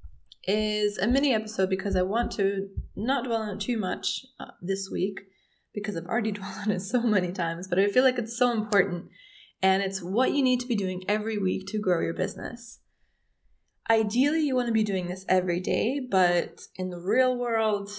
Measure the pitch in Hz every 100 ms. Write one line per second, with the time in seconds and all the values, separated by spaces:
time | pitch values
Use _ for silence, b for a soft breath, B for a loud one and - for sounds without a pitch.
0 | - - - - - 214 214 214 208 202
1 | 226 262 285 226 214 - 185 185 208 185
2 | 185 220 - - 196 196 196 - - -
3 | 233 277 254 226 214 190 - 233 185 -
4 | - - - _ - - 175 190 196 185
5 | 196 214 - b b b b 208 208 165
6 | 165 208 220 - - - 196 - - 240
7 | 226 208 175 190 165 165 180 180 202 202
8 | 269 254 214 - 247 226 214 202 - 170
9 | 165 B B B B B 190 190 196 190
10 | 175 196 262 277 262 254 - 214 185 185
11 | - 214 214 214 190 190 190 214 180 170
12 | 165 170 175 - - 240 - - _ _
13 | _ _ _ _ _ _ _ _ - 226
14 | 233 220 285 320 294 254 240 220 214 190
15 | 175 190 - 185 180 175 180 190 208 277
16 | 254 196 180 175 - - - - 185 175
17 | 180 240 254 247 240 226 220 202 202